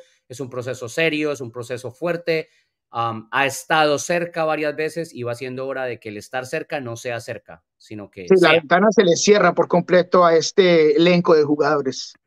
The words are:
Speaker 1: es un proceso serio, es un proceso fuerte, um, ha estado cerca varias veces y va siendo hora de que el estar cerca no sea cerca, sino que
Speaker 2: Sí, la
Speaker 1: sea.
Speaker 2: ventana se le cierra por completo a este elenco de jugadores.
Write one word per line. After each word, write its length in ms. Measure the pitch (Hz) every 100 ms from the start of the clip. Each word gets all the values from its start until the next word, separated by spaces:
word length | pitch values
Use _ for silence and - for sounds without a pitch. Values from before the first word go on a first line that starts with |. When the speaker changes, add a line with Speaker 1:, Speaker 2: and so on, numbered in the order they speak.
| - _ -
Speaker 1:
es 120 | 127
un 100 | 127
proceso 400 | 120 120 120 117
serio, 420 | 165 165 151 151
es 100 | 139
un 100 | 120
proceso 400 | 123 117 120 117
fuerte, 580 | - 170 165 170 160 - _ _ _ _
um, 360 | 117 117 110 110
ha 160 | 127 139
estado 540 | 131 - 160 151 139
cerca 460 | - 175 170 170 156
varias 300 | 151 151 147
veces 380 | 156 165 160
y 100 | 123
va 120 | 120 117
siendo 320 | 131 127 135
hora 160 | 131
de 160 | 127 113
que 100 | 110
el 80 | 104
estar 280 | - 131 127
cerca 340 | 160 147 147
no 160 | 120 117
sea 240 | 123 117
cerca, 440 | 120 110 - 82 _ _
sino 320 | - 104 98
que 140 | 98
Speaker 2:
Sí, 120 | 90 190
la 80 | 170
Speaker 1:
sea. 100 | 165
Speaker 2:
ventana 280 | - 180 214
se 120 | 220
le 120 | 180 160
cierra 380 | - 208 175
por 140 | 170 165
completo 580 | 180 170 180 170 185 170
a 100 | 165
este 600 | 151 - 180 170 151 147
elenco 400 | 170 175 175 156
de 80 |
jugadores. 720 | 147 147 151 147 131 127 - -